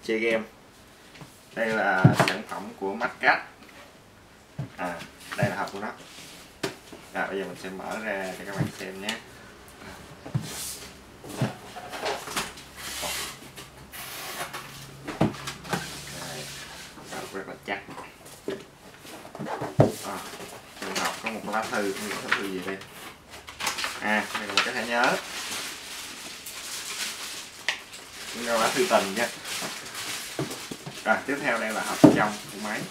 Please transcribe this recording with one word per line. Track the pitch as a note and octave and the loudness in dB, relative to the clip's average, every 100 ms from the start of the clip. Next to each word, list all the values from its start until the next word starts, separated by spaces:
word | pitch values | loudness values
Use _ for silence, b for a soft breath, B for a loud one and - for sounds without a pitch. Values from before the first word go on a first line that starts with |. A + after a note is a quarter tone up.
chơi | - A2+ | 2 4
game. | A2+ A2 G#2 - - - - - - - - - - | 6 4 2 -12 -20 -20 -20 -20 -18 -16 -16 -16 -10
Đây | - A2+ | 0 2
là | G#2+ G2 F#2 - - | 6 6 10 10 10
sản | - - - | 6 4 -2
phẩm | - G2 - | -6 -6 -2
của | G2 | -2
Maccat. | G#2+ B2 - C3 - - - - - - - - - - - - - - - | 0 -2 6 6 6 2 -16 -18 -18 -18 -20 -20 -20 -20 -20 -14 -8 -8 -4
À, | F2+ F2 - - - - | -4 -4 -8 -14 -8 2
đây | G#2 | 2
là | F#2+ | 4
hộp | F#2 | -2
của | G2 | -2
nó. | A2 - - - - - - - - - - - - | -6 -8 -14 -14 -14 -16 -18 -6 -6 -6 -14 -16 -8
Rồi, | G2 - | -4 -2
bây | F#2+ | 0
giờ | |
mình | F2+ F2 | -2 -6
sẽ | F#2+ | -8
mở | F#2+ F2 - | -6 -4 -4
ra | G#2+ G2 F#2+ F2 | -2 -2 -4 -6
cho | |
các | G2 G2 | -6 -2
bạn | G#2 - | -2 -2
xem | F#2+ F#2+ | -8 -6
nhé. | G2+ A#2 - - - - - - - - - - - - - - - - - - - - - - A#2 - - - - - - - - - - - - - - - - - - - - - - - - - - - - - - - - - - - - - - - - - - - - - - - | -4 -6 -8 -18 -18 -18 -18 -16 -14 -14 -14 -14 -4 -4 -2 -6 -6 -6 -10 -14 -18 -16 -10 0 0 0 -12 -12 -8 -2 0 -2 -2 -2 -2 -8 -14 -10 -6 -4 -2 -2 -4 -8 -12 -14 -14 -14 -14 -10 -10 -8 -6 -6 -6 -6 -10 -12 -12 -10 -8 4 4 4 -6 -8 -2 -2 -2 -8 -8 -8
Đây, | - - - - - - - - - | -6 -6 -8 -8 -10 -12 -12 -12 -8
hộp | - F#2 | -8 -6
rất | G2 F#2+ | -6 -6
là | - - | -10 -6
chắc. | G2 - - - - - - - G3 - - - - - - - - - - - - - - - | -6 -6 -12 -12 -14 -16 -8 -4 -4 -8 -18 -18 -16 -14 -14 -12 -8 -6 -4 0 8 8 8 -4
À, | - - - - - - - | -4 -6 -8 -10 -12 -14 -8
trong | - - | -4 0
hộp | - - | 0 0
có | A2+ | -4
một | G#2+ G2 | -4 0
lá | G#2+ | 0
thư, | A2 A#2+ G2+ | 2 2 2
không | G2+ G#2+ | 0 -2
biết | F#2+ | -4
lá | - - | 0 0
thư | |
gì | G2+ F#2 F2+ | 0 -2 -4
đây. | G2 - - - - - - - - - - - - | -6 -8 -12 -14 -14 -16 -14 -14 -2 -2 0 -2 0
À, | G#2 G#2 G#2 | 4 4 2
đây | A2+ G#2+ | -4 2
là | |
một | G2+ | 4
cái | A#2 | 4
thẻ | B2 A2+ | 0 2
nhớ. | A#2+ B2+ F#3+ - - - - - - - - - - - - - - - - - - - - - - - - - - - - - - - | 6 6 4 0 -6 -4 -4 -4 -8 -10 -10 -10 -10 -10 -10 -10 -8 -8 -6 -6 -4 -4 -4 -6 -8 -10 -4 -4 -4 -8 -14 -12 -10 -8
Chúng | A2+ A#2+ | -4 2
ta | |
lá | A#2 A2+ | 6 6
thư | C#3 A#2+ | 6 8
tình | A2+ G2 | 8 6
nha. | G2 A#2+ - - - - - - - - - - - - - - - - - | 2 0 0 -4 -4 -2 -6 -8 -8 -6 -4 -6 -4 -2 -4 -8 -8 -8 -2
Rồi, | G#2+ G#2+ - | 4 4 4
tiếp | C#3+ | 0
theo | C#3+ A#2 | 2 2
đây | A2 | 0
là | A2 | 0
hộp | - - D#3 - | 0 10 12 12
trong | G#2+ G#2 - | 6 2 -6
của | G2 | -6
máy. | G#2+ A2 D3+ | -4 -4 -4